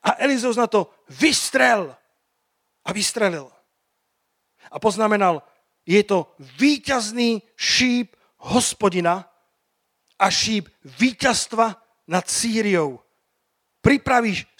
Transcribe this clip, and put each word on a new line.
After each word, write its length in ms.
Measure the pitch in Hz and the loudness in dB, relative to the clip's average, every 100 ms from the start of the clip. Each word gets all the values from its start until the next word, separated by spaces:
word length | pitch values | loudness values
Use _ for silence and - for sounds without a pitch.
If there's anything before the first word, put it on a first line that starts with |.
A 160 | - - | -2 0
Elizeus 400 | 277 269 247 233 | 0 0 -2 -2
na 80 | 226 | 0
to 240 | 214 170 _ _ | 0 -2 _ _
vystrel 800 | 131 311 269 - 262 254 220 160 - _ _ _ _ _ _ _ _ | -2 0 0 -2 2 2 2 -2 -14 _ _ _ _ _ _ _ _
a 80 | - | -10
vystrelil. 560 | 190 196 233 202 165 131 _ _ _ _ _ _ _ _ _ _ _ - | -4 -4 -2 -2 -2 -12 _ _ _ _ _ _ _ _ _ _ _ -18
A 120 | - | -2
poznamenal, 640 | 220 196 220 208 190 156 _ _ _ _ - | -2 0 0 2 2 0 _ _ _ _ 2
je 160 | 190 | 2
to 320 | 202 190 151 _ 135 127 | 4 0 -2 _ -20 0
víťazný 840 | 277 285 - 269 208 233 233 220 _ | 0 0 -2 -4 -2 -2 0 -2 _
šíp 640 | _ - - 254 247 240 _ _ _ 123 | _ -2 0 0 0 -4 _ _ _ -2
Hospodina 800 | 214 233 - 202 180 170 185 - _ _ _ _ _ _ _ _ _ | 0 0 0 0 0 -2 -2 -6 _ _ _ _ _ _ _ _ _
a 60 | 196 | 0
šíp 400 | - - 214 165 _ | 0 -2 -2 -4 _
víťazstva 880 | 139 131 254 226 269 233 - 220 226 196 _ _ - | -20 -2 -2 0 0 0 -4 -2 -2 -2 _ _ -4
nad 120 | 175 - | -4 -2
Sýriou. 720 | - 233 226 208 180 151 123 _ _ _ _ _ _ _ _ | -4 -2 -2 0 0 -2 -6 _ _ _ _ _ _ _ _
Pripravíš 640 | 240 277 - 247 226 180 - _ | 0 2 2 0 2 -4 -8 _